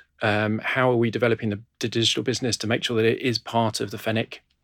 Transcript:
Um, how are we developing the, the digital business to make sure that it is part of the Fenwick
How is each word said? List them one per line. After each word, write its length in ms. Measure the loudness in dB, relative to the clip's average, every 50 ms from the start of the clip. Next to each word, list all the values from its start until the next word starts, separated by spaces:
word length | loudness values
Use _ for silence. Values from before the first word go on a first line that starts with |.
| -12 _ _ -4
Um, 380 | 0 0 2 2 2 0 0 -2 -2
how 260 | -2 0 2 2 4
are 60 | 4 4
we 140 | 2 2
developing 380 | 2 2 2 2 2 0 0 -2
the, 100 | -4 -4 -8 _ _ -6
the 100 | -6 -2
digital 340 | 0 0 2 2 0 0 0
business 320 | -2 -2 -2 -2 -2 -2 -2
to 100 | -2 -2
make 180 | -2 -2 -2
sure 100 | 0 0
that 100 | 2 4
it 160 | 4 2 2
is 160 | 0 -2 -2 -2
part 440 | -4 -2 0 2 2 2 0 -2
of 100 | -4 -6
the 60 | -8 -6
Fenwick 460 | -4 -2 0 0 -2 -4 -8 -18 _ _ _ _